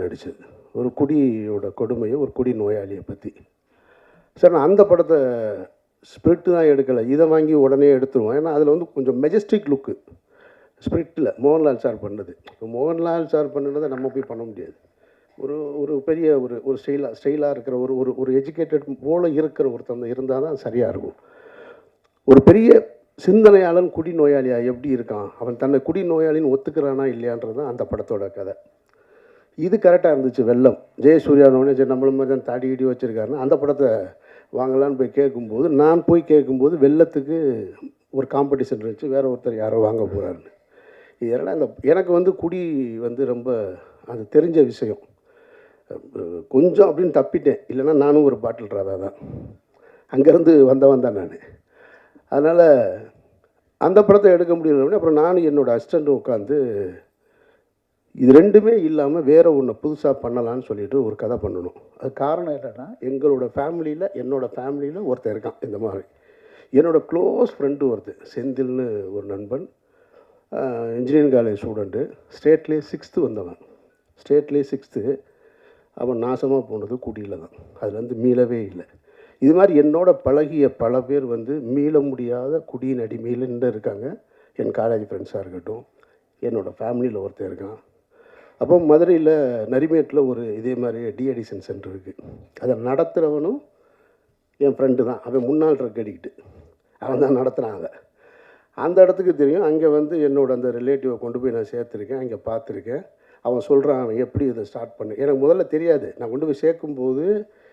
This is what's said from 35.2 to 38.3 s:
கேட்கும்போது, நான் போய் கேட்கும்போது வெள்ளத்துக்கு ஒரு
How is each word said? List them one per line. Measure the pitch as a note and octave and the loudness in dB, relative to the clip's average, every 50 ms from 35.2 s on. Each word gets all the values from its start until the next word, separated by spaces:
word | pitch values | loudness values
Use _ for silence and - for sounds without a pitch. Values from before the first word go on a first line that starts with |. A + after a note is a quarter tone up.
கேட்கும்போது, | C#3+ C3+ A#2+ A#2+ A#2+ G#2+ G#2+ A#2 D#3 E3+ D3 C3+ D3 | 0 0 0 -6 -10 -8 -4 -2 0 0 2 4 4
நான் | D#3 E3 F3 E3 | 4 4 2 2
போய் | - E3+ E3+ E3 - D3+ | 2 2 2 4 4 4
கேட்கும்போது | D3 C3 B2 C3+ B2+ C3 D3+ F3 D3+ | 4 4 2 0 0 2 0 2 4
வெள்ளத்துக்கு | C3+ C#3+ D3+ D#3+ E3 E3 - D3+ C3+ C#3+ E3 E3 D#3 C3+ A#2+ G#2+ G2 F2+ - - - - _ _ _ _ | 2 4 4 4 2 2 2 -6 -6 -4 -4 -2 -2 -2 -2 -4 -6 -12 -14 -18 -20 -20 _ _ _ _
ஒரு | - C3+ B2+ - | -6 -6 -6 -4